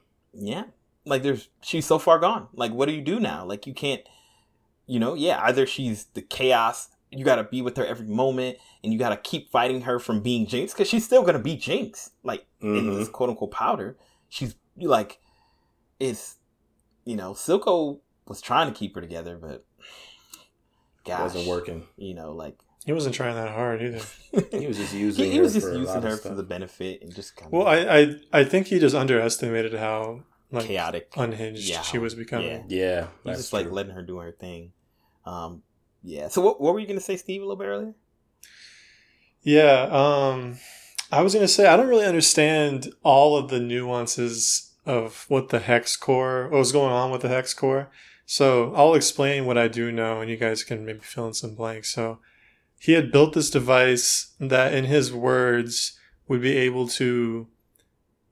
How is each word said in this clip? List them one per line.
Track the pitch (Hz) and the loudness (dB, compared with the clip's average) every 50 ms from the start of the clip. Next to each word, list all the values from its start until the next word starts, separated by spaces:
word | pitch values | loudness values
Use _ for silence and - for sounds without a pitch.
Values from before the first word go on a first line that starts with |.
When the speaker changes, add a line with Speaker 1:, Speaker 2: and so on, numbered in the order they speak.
| _ _ _ _ _ _ _ | _ _ _ _ _ _ _
Speaker 1:
Yeah. | - 104 101 123 180 240 - _ _ _ _ _ _ _ | -12 -10 -8 -8 -8 -10 -12 _ _ _ _ _ _ _
Like, | 147 139 131 131 | -4 -4 -2 0
there's, | 143 135 117 - - _ _ | -2 -2 -2 -6 -14 _ _
she's | - - - 165 - | -12 -6 -6 -4 0
so | - 156 151 | 0 0 2
far | - 175 165 165 | 4 4 4 4
gone. | 165 190 233 214 - - - | 4 2 0 -2 -6 -12 -8
Like, | 120 120 113 113 | -6 -6 -6 -2
what | 120 135 | -2 -2
do | 147 156 | -2 -2
you | 151 139 | -4 -4
do | 147 190 240 | -4 -4 -2
now? | 214 113 76 78 90 | -2 -4 -4 -8 -8
Like, | 90 104 104 - | -10 -10 -10 -12
you | 143 135 | -14 -14
can't, | - 151 139 131 - - _ _ _ _ _ _ _ _ _ _ _ _ _ _ _ _ | -8 -6 -6 -6 -6 -10 _ _ _ _ _ _ _ _ _ _ _ _ _ _ _ _
you | - 127 117 | -6 -2 -2
know, | 113 127 165 | -2 -2 -2
yeah, | 156 147 - 107 - - | -2 0 0 0 0 0
either | 120 127 135 135 | 0 2 2 0
she's | 131 - - 135 120 107 101 - - _ | 0 -2 -6 -6 -6 -6 -8 -10 -14 _
the | - - | -14 -12
chaos, | - - - 131 127 127 117 117 113 117 - - - _ _ _ _ | -12 -6 -2 2 2 4 4 2 0 -2 -4 -12 -16 _ _ _ _
you | - 131 131 | -14 -4 2
gotta | 143 135 143 131 | 2 2 2 2
be | - - 127 123 | -4 -6 -6 -6
with | 123 120 | -6 -4
her | 135 117 | -4 -4
every | - 117 120 110 | -4 -6 -8 -8
moment, | 107 104 117 131 135 131 127 127 127 127 - _ _ _ _ - | -6 -2 0 0 0 0 -2 -4 -6 -8 -12 _ _ _ _ -6
and | 110 113 | -4 -2
you | 110 | -2
gotta | 123 117 104 | 0 -2 -2
keep | - - - - 107 - _ | -4 -6 -8 -10 -10 -10 _
fighting | - 123 120 127 131 127 123 | -2 0 0 0 -2 -4 -4
her | 127 123 123 | -4 -4 -4
from | - - 113 104 101 | -2 -4 -4 -2 -2
being | 120 123 117 110 | -2 -2 -2 -2
Jinx, | 104 127 120 160 220 - | -2 -2 -4 -4 -6 -2
'cause | - 196 - | -2 -2 0
she's | 233 226 226 | 0 -2 0
still | - 247 254 208 | 4 4 4 6
gonna | 180 170 135 | 6 2 2
be | 104 147 165 | -2 -4 -6
Jinx, | 123 - 156 165 254 240 - - - - - _ _ _ | -6 -6 -6 -4 -4 -4 -8 -10 -16 -20 -20 _ _ _
like, | 123 113 - - _ _ _ | -10 -10 -10 -12 _ _ _
in | - 107 | -6 -2
Speaker 2:
Mm-hmm. | 107 104 113 107 98 101 | -2 -2 -2 -2 -4 -4
Speaker 1:
this | 110 110 | -6 -8
quote-unquote | - - 127 123 110 - 110 98 | -4 -4 -4 -4 -2 -6 -8 -10
powder. | - - 113 - 226 - 98 107 131 - _ _ _ _ _ _ | -6 -4 -2 -2 -2 -4 -6 -10 -12 -16 _ _ _ _ _ _
She's, | - - 139 113 - - _ _ _ | -12 -10 -10 -10 -10 -14 _ _ _
like, | - 180 156 131 113 104 - - - _ _ _ _ _ _ _ _ _ _ _ _ _ _ _ _ | -8 0 2 2 2 2 -2 -10 -20 _ _ _ _ _ _ _ _ _ _ _ _ _ _ _ _
it's, | 135 131 110 - - - - _ _ _ _ _ _ _ _ _ _ _ _ _ _ | -6 -6 -6 -8 -12 -18 -20 _ _ _ _ _ _ _ _ _ _ _ _ _ _
you | 120 117 | -10 -8
know, | 104 92 92 101 | -8 -8 -10 -12
Silco | - - - 175 - 214 214 185 170 156 143 143 143 _ _ _ _ _ _ | -10 -2 0 0 0 2 0 0 0 0 -4 -6 -10 _ _ _ _ _ _
was | 104 - | -18 -18
trying | - - 120 147 160 139 107 | -6 -2 0 0 0 0 -4
to | - | -8
keep | 107 92 - | -12 -12 -10
her | 90 | -12
together, | 85 82 85 82 82 85 87 | -14 -12 -12 -12 -12 -12 -14
but, | 85 82 78 67 - - _ _ _ - - - - - - - _ _ _ - - _ _ _ _ _ _ _ _ _ _ _ _ _ | -14 -14 -16 -16 -16 -18 _ _ _ -20 -20 -20 -20 -20 -20 -20 _ _ _ -20 -20 _ _ _ _ _ _ _ _ _ _ _ _ _
gosh, | - 90 90 90 90 87 | -10 -6 -6 -6 -4 -4
Speaker 2:
Wasn't | 90 87 90 | -6 -4 -4
working. | 90 87 87 - 85 82 82 - _ | -4 -4 -6 -8 -12 -14 -14 -18 _
Speaker 1:
you | - 101 95 92 | -16 -14 -14 -14
know, | 85 80 78 78 | -12 -14 -14 -14
like, | 82 78 76 - _ _ _ _ _ - | -14 -14 -16 -16 _ _ _ _ _ -8
Speaker 3:
He | - 151 | -6 -4
wasn't | 165 147 135 117 | -2 -2 -4 -4
trying | - 131 120 117 | -4 -6 -6 -4
that | 117 113 110 107 | -6 -6 -6 -6
hard | 110 123 120 113 110 117 | -4 -4 -4 -4 -4 -6
either. | 123 117 113 107 104 - - - _ - | -6 -8 -8 -12 -14 -18 -20 -20 _ -4
Speaker 1:
<laughs> | 220 - - - - | -4 -2 -2 -6 -8
Speaker 2:
He | 147 | -6
was | 143 107 98 | -6 -6 -6
just | 101 92 101 | -6 -6 -4
using | 101 101 104 98 - 98 | -2 -2 -2 0 0 -2
Speaker 1:
He, | 95 - | 0 4
he | - | 4
was | 180 - 208 | 4 4 4
Speaker 2:
her | 214 | 0
Speaker 1:
just | 95 92 | -2 -2
Speaker 2:
for | 87 | -4
a | 85 | -4
Speaker 1:
using | 87 87 92 | -4 -4 -4
Speaker 2:
lot | 92 | -4
of | 113 | -4
Speaker 1:
her | 110 107 | -4 -6
for | 107 - | -6 -8
Speaker 2:
stuff. | 104 98 | -10 -10
Speaker 1:
the | 98 95 | -10 -10
benefit | 92 90 90 92 90 - _ 92 95 92 - - | -10 -10 -10 -10 -14 -12 _ -10 -10 -10 -12 -16
and | 85 87 | -18 -18
just | 98 98 - - | -18 -18 -18 -20
kinda | - - - 165 | -20 -14 -4 -2
Speaker 3:
Well, | 170 202 | 0 4
I, | 196 156 | 4 4
I, | 165 175 214 170 147 147 147 147 - - _ - 151 | 4 4 6 8 8 8 6 4 -4 -10 _ 4 4
I | 139 | 4
think | 139 - 185 190 - | 6 4 0 0 2
he | 196 180 | 2 4
just | 156 135 143 | 4 4 4
underestimated | 143 131 135 127 113 113 117 - - 131 117 113 113 113 113 113 | 2 2 2 2 2 2 0 -2 -2 -4 -2 -2 -2 -2 -4 -4
how, | 107 110 110 110 110 110 110 117 123 - _ _ _ _ _ | -4 -4 -4 -4 -4 -6 -8 -10 -14 -18 _ _ _ _ _
like, | 131 120 113 | -6 -6 -4
Speaker 1:
chaotic. | 110 98 90 85 82 85 85 - - - | -4 -4 -4 -4 -4 -6 -8 -10 -10 -6
Speaker 3:
unhinged | 151 123 113 110 107 113 110 110 110 101 95 | -4 -4 -4 -4 -6 -8 -10 -10 -8 -8 -6
Speaker 1:
Yeah. | 85 80 82 | -6 -6 -6
Speaker 3:
she | - - 120 | -6 -6 -4
was | 113 117 113 | -6 -6 -8
becoming. | 117 113 - 123 117 87 82 80 - - 92 | -10 -12 -8 -6 -6 -6 -6 -8 -10 -10 -6
Speaker 1:
Yeah. | 95 92 | -4 -2
Speaker 2:
Yeah, | 92 92 90 87 82 | 0 0 0 -2 -4
Speaker 1:
He's | 85 - _ _ | -8 -12 _ _
Speaker 2:
that's | - 92 90 | -10 -10 -10
Speaker 1:
just, | 123 - - | -8 -6 -4
like, | 104 90 | -4 -4
Speaker 2:
true. | 87 92 | -4 -6
Speaker 1:
letting | 98 98 98 92 | -6 -8 -8 -10
her | 92 90 | -14 -14
do | 87 90 90 | -12 -12 -12
her | 85 85 85 | -12 -14 -16
thing. | - 92 90 87 85 85 87 _ _ _ _ _ _ _ _ _ _ _ | -16 -16 -16 -16 -16 -18 -20 _ _ _ _ _ _ _ _ _ _ _
Um, | 87 90 87 85 85 87 82 - _ _ _ _ _ _ _ - | -14 -12 -12 -12 -12 -14 -16 -20 _ _ _ _ _ _ _ -18
yeah. | 90 78 71 76 - | -14 -12 -12 -12 -6
So | - 185 180 | -4 0 2
what, | 208 - - | 2 0 2
what | 139 160 180 | 0 0 0
were | 214 | 0
you | 214 | -2
gonna | 202 196 190 | -6 -8 -8
say, | - - 196 | -6 -6 -8
Steve, | 185 - - 185 196 196 | -8 -8 -10 -10 -8 -8
a | |
little | 196 202 | -8 -10
bit | 190 196 | -8 -8
earlier? | 196 202 202 214 220 220 _ _ _ _ _ _ _ _ _ - - - - - - - - - _ _ _ _ _ _ _ _ _ _ _ _ | -6 -6 -6 -8 -10 -14 _ _ _ _ _ _ _ _ _ -20 -20 -20 -20 -20 -20 -20 -20 -20 _ _ _ _ _ _ _ _ _ _ _ _
Speaker 3:
Yeah, | 147 147 151 156 147 135 127 131 - | 6 6 8 10 10 8 8 6 2
um, | 160 139 139 147 143 143 135 135 131 127 123 123 120 123 - - - - - - _ - - - - | 2 4 4 4 4 2 2 0 0 -2 -6 -8 -10 -14 -16 -20 -20 -20 -20 -16 _ -16 -10 -2 2
I | 143 175 | 2 2
was | 196 190 | 4 2
gonna | 220 202 180 | 2 2 2
say, | - - 202 | 4 6 8
I | 180 160 | 8 8
don't | 180 262 262 | 8 6 6
really | 247 220 208 | 4 4 4
understand | 196 175 165 151 - - - 151 151 156 156 151 147 139 131 127 - - - _ | 4 2 4 4 4 4 4 4 4 4 2 2 0 0 -4 -6 -10 -14 -2 _
all | 156 131 139 143 151 147 | 6 8 8 8 8 6
of | 143 131 127 | 2 0 -2
the | 131 123 | -2 -2
nuances | 120 120 120 123 127 123 123 123 120 117 - - 120 117 117 113 113 - - - - - _ _ _ | -2 -2 -4 -4 -4 -4 -4 -4 -4 -4 -4 -4 -4 -4 -2 -2 -2 -2 -2 -2 -4 -8 _ _ _
of | 160 131 117 113 113 - - - - | -2 -2 -2 -2 -4 -8 -14 -4 0
what | 143 131 127 - | 0 0 0 0
the | - 117 | -2 -2
Hex | 104 - 120 117 117 - - | 2 4 2 2 2 0 -4
Core, | - - - 135 127 131 131 127 127 127 143 | -4 0 0 2 2 2 0 -2 -2 -4 2
what | 156 139 | 2 4
was | 131 123 135 | 4 4 4
going | 147 139 131 123 | 2 2 4 2
on | 123 127 131 131 | 0 0 0 -2
with | 123 127 | -4 -2
the | 123 | -2
Hex | 127 131 127 - - | -2 -2 -2 -4 -6
Core. | - - 135 135 139 139 - _ - - - - _ _ | -2 -2 0 0 0 -2 -6 _ -20 -20 -20 -20 _ _
So | - - - 143 135 131 123 117 117 208 | -8 -2 2 4 4 6 4 2 2 4
I'll | 156 143 160 165 | 6 6 8 8
explain | 147 - - - - 139 139 143 139 131 | 6 4 2 0 0 0 0 0 0 0
what | 127 120 120 | 0 2 2
I | 117 113 | 2 2
do | 113 120 117 120 117 | 0 -2 -4 -4 -2
know, | 117 113 113 113 110 | -2 -2 -2 -2 -4
and | 113 113 | -4 -6
you | 113 | -6
guys | 113 117 113 110 110 - | -2 -2 -2 -2 -2 -4
can | - 120 110 107 | -8 -8 -8 -8
maybe | 110 110 107 | -10 -12 -12
fill | - - - 123 117 113 | -14 -14 -10 -8 -8 -8
in | 107 | -8
some | - - 113 107 | -8 -8 -10 -10
blanks. | 110 113 113 110 110 107 - - | -8 -8 -8 -8 -8 -8 -8 -6
So | 123 113 113 113 - _ _ _ _ _ _ _ _ _ _ _ _ | -4 -4 -6 -6 -8 _ _ _ _ _ _ _ _ _ _ _ _
he | - - 165 | 2 4 4
had | 165 147 120 127 | 4 4 4 6
built | 143 151 151 151 | 6 6 6 4
this | 170 143 - | 0 -2 0
device | - 139 120 123 131 127 127 127 123 120 - - - - - - _ _ | 0 0 2 6 6 6 6 6 4 2 2 0 -2 -2 -4 -8 _ _
that, | 143 131 131 127 131 139 151 | -2 0 2 4 4 4 2
in | 135 131 | 0 0
his | 131 143 147 127 123 123 | 2 2 2 2 2 -2
words, | 120 120 127 127 127 127 123 120 120 120 120 117 - - - - _ _ _ _ _ _ | -2 0 2 2 2 4 2 2 2 0 -2 -4 -6 -6 -6 -8 _ _ _ _ _ _
would | - 135 123 120 | -4 -2 0 0
be | 131 143 | 2 2
able | 131 127 127 123 127 127 120 | 2 2 2 0 0 -2 -4
to, | - - 135 123 123 123 120 117 113 113 113 - _ _ _ _ _ _ _ _ _ _ _ _ _ _ _ _ | -2 -2 0 0 0 0 0 -2 -4 -6 -10 -12 _ _ _ _ _ _ _ _ _ _ _ _ _ _ _ _